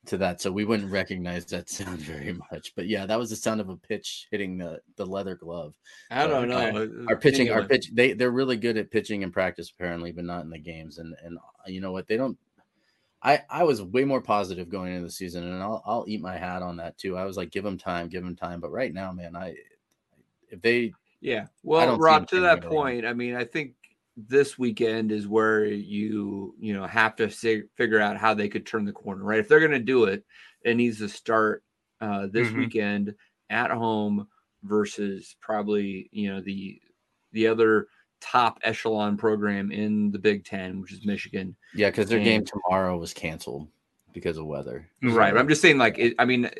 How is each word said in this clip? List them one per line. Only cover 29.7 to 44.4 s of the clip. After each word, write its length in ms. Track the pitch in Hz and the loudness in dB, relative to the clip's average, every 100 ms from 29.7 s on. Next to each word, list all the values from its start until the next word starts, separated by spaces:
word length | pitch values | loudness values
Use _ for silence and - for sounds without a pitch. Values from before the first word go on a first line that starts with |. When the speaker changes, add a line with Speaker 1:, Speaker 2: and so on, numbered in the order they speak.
| 139 | 2
Speaker 2:
do 240 | 113 131 | 2 4
it, 200 | 107 101 _ - - _ | 4 2 _ -20 -20 _
it 140 | 117 117 | 0 2
needs 240 | 120 110 | 2 0
to 100 | 104 | -8
start, 540 | - - 110 107 107 _ _ _ _ | -8 0 2 2 0 _ _ _ _
uh, 260 | 110 101 101 | -6 -4 -2
this 220 | 107 120 | 0 0
Speaker 3:
Mm-hmm. 100 | 110 | 0
Speaker 2:
weekend 560 | 117 113 104 104 101 104 _ _ _ | -2 0 0 0 -2 -6 _ _ _
at 220 | 110 120 | -2 0
home 560 | 120 113 107 104 104 104 _ _ _ | 0 0 0 0 -2 -4 _ _ _
versus 720 | 98 104 104 - 101 95 - - | -2 0 0 -4 -6 -6 -14 -20
probably, 680 | - 107 104 104 101 92 - | -6 -4 0 0 0 -6 -10
you 200 | 104 101 | -6 -4
know, 100 | 98 | -4
the, 380 | 95 98 95 - _ _ _ _ _ | -8 -10 -10 -16 _ _ _ _ _
the 160 | 107 110 | 2 2
other 400 | 113 113 107 104 _ _ _ | 6 6 6 2 _ _ _
top 360 | - 127 117 - | 0 2 2 0
echelon 540 | - 110 113 107 104 101 | -4 -2 -2 0 0 2
program 540 | 113 107 104 101 101 | 2 2 0 0 -2
in 380 | 104 107 107 104 | -2 0 2 0
the 80 | 101 | 2
Big 280 | 104 101 - | 2 2 -4
Ten, 360 | 98 92 95 | -8 -6 -8
which 100 | 92 | -12
is 120 | 95 104 | -8 -6
Michigan. 500 | 98 - 101 92 - _ - | -6 -6 -8 -8 -12 _ 2
Speaker 1:
Yeah, 160 | 101 | 2
'cause 160 | 104 101 | 2 2
their 120 | 113 | 4
game 200 | 104 107 | 6 4
Speaker 2:
And 80 | 95 | 2
Speaker 1:
tomorrow 500 | 101 90 95 92 90 | -4 0 2 2 -2
was 160 | 85 | -6
canceled 540 | - 85 80 - 69 78 _ _ _ _ | -8 -8 -8 -10 -12 -12 _ _ _ _
because 240 | 87 87 | -8 -6
of 80 | 80 | -6